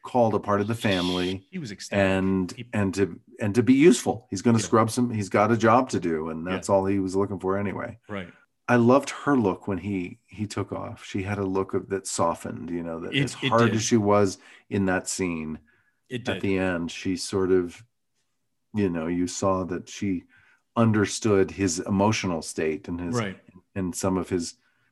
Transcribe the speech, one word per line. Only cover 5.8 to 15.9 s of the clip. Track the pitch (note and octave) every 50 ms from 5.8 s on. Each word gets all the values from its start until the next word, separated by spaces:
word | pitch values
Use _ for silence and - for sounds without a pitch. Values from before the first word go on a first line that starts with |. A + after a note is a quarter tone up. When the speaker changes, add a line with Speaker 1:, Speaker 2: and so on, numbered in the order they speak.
| C3 B2+
Speaker 1:
to | - G2
do, | E2+ E2+ E2 D#2 D#2 E2
and | D#2+ D#2+ E2
Speaker 2:
Yeah. | F2+ F#2+
Speaker 1:
that's | F#2 - -
all | G2+ G2 F#2+
he | G2 G2+ G2
was | F#2+ F#2+ F2+
looking | G2 G2+ G2+ G2+ E2+
for | F#2 F#2 F#2+ G2+
anyway. | G2+ G2 F2+ D#2+ C2+ - G#2 _ _ -
Speaker 2:
Right. | G#2+ G2 F#2 F2 _ _ _ _ _ _ _ -
Speaker 1:
I | B2
loved | A#2+ A#2 A#2+ B2+ C#3+ C#3 - - - -
her | C#3+ C#3+
look | C3 G#2+ F#2+ F2+ - -
when | G#2 G2 F2
he, | E2+ G#2 G2+ F#2 F2+ F2+ A2+ _ _
he | _ - F2 G#2+
took | G2+ - G#2+ G2 -
off. | - G#2+ G2 G2+ G#2+ -
She | - - - G2+
had | F#2+ G2+ G#2 G2+
a | G2
look | F#2+ F#2+ F#2+ F#2+ -
of, | - F#2+ F2 -
that | F#2+ F#2+ -
softened, | - - - F#2 E2+ E2 - - - - D#2+ D#2 E2
you | E2+ E2+
know, | E2 E2+ E2 E2
that | E2+ - -
Speaker 2:
It, | C3+ C#3
Speaker 1:
as | A#2+ - -
Speaker 2:
it | - C3+
Speaker 1:
hard | A#2+ A#2 A#2 A2+
Speaker 2:
did. | G#2+
Speaker 1:
as | A2
she | G#2+ - A#2+
was | A2+ G2+ G2+ G#2 G#2 G#2 F#2+ F2 - - - - - _ _
in | G#2+ G#2 G2
that | F#2+ F2+ F#2 - -
scene, | - - F#2+ F2+ E2+ D#2+ D#2 D#2 D#2 D2+ _ _ _ _ _ _